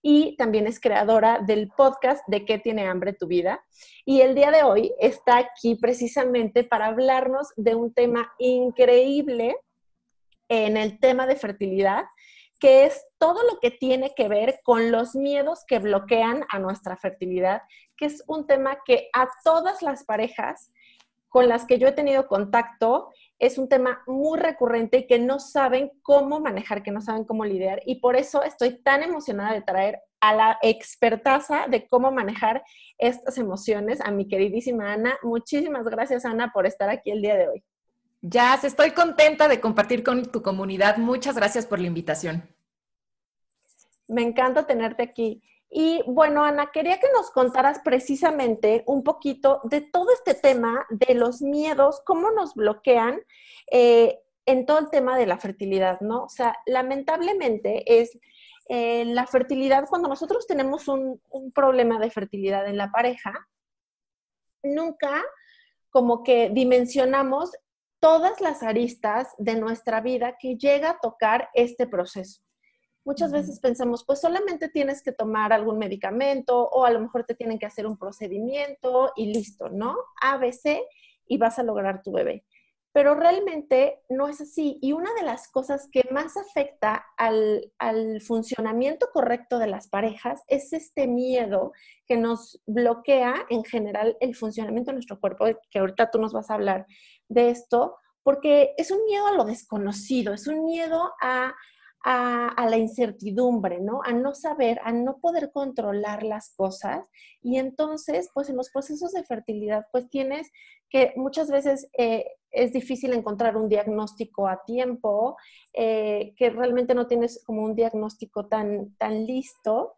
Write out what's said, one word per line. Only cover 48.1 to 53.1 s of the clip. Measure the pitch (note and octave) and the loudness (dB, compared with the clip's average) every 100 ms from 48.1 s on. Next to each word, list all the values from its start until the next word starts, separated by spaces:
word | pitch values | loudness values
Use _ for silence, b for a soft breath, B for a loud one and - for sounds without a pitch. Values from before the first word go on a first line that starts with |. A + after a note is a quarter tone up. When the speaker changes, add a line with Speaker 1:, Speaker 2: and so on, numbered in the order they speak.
| C4+ E4 D4+ B3 G#3+ G#3+ A3+ A3+ | 0 0 2 0 2 2 2 2
Speaker 1:
un | C#4 | 0
poquito | C#4 D4+ C#4+ C4 C4+ C4+ | 0 -2 -4 0 2 2
de | A3+ D4 | 0 -4
todo | D4 F4+ F#4 | -2 0 2
este | A#4+ - - | 2 2 2
tema | C#4 B3+ A#3 B3 - | 4 4 2 -2 -4
de | G#3+ B3+ A#3+ | 0 4 4
los | A#3 B3 | 2 0
miedos, | C#4 D4 D#4 C#4+ C#4 C#4+ - | -2 -2 0 4 4 2 0
cómo | E4+ G#4 | 0 2
nos | A4 E4 | 0 -2
bloquean, | A#3+ G#3 G#3 - A#3+ A3+ | -2 -2 2 4 4 4